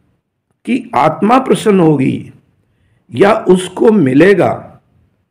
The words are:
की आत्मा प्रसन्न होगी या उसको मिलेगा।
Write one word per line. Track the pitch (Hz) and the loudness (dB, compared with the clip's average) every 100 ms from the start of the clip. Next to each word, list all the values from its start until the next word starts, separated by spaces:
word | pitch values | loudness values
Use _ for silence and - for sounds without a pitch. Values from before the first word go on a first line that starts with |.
| _ _ _ _ _ _ - | _ _ _ _ _ _ -6
की | 123 - 120 | -6 -4 -2
आत्मा | 156 - 202 254 | -2 -2 0 0
प्रसन्न | - 208 220 190 | 0 -2 0 2
होगी | 160 147 135 110 - - _ _ _ _ _ _ _ | 2 0 -2 -6 -12 -20 _ _ _ _ _ _ _
या | 123 196 | 0 0
उसको | - - 185 - - 240 | 0 0 0 0 -2 0
मिलेगा। | 214 131 135 190 180 120 90 - - _ _ _ _ _ | 2 2 2 4 2 0 -4 -14 -20 _ _ _ _ _